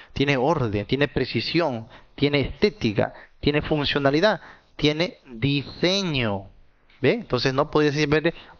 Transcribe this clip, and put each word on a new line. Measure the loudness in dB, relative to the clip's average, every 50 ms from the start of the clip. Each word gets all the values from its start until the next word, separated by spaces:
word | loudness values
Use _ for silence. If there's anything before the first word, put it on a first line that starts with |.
| -18 -8 -4
Tiene | -2 0 0 2 2
orden, | 2 2 2 0 0 0 -2 -2 -2
tiene | -2 0 0 0
precisión, | 0 0 -2 -4 -2 -2 -4 -4 -2 0 0 0 0 -2 -6 -8 -12 -18 -20 -20 -18 _
tiene | -2 0 2 2 2
estética, | 0 -2 -2 0 0 0 0 0 -2 -2 0 0 0 -2 -4 -10 -20 -20 _ -4
tiene | 0 0 0 0
funcionalidad, | 0 0 0 0 0 0 0 2 2 2 2 4 2 2 2 0 -6 -12 -20 -20 _ _ _
tiene | 0 0 0 2 0 -2 -4 -6 -10 _
diseño. | -18 -8 -4 -2 0 0 0 -2 -6 -6 -2 0 0 0 0 0 -2 0 0 0 0 -2 -4 -6 -10 -20 -20 -20 -20 _ _ _ _ _ 0
¿Ve? | 2 2
Entonces | 2 0 -2 -2 -2 0 0 0
no | 0 0 0 0
podría | 2 2 2 2
ser | 2 2
simplemente | 2 2 2 2 2 0 -2 -4 -10 -20 -20